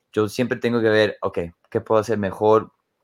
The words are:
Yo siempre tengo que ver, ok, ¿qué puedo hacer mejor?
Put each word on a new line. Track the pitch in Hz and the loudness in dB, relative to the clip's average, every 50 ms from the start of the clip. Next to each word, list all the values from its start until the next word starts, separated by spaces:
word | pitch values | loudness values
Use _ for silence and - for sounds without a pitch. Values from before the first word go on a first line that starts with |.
| _ _ | _ _
Yo | - 107 107 101 | -4 -2 -2 -2
siempre | - - 127 117 123 110 | -2 -4 -4 -4 -4 -4
tengo | - 117 120 120 | -2 -2 0 2
que | 110 110 | 2 2
ver, | 107 110 107 101 - - | 4 4 2 2 0 -4
ok, | - 98 - 95 85 85 - _ _ _ | -6 -6 -6 -6 -8 -8 -10 _ _ _
¿qué | - 110 | -6 -6
puedo | 107 - 110 110 | -2 0 0 0
hacer | 104 113 110 104 | 0 0 -2 -4
mejor? | 101 95 90 - 107 107 110 110 92 - _ _ _ _ _ _ | -4 -4 -4 0 2 4 4 4 2 -2 _ _ _ _ _ _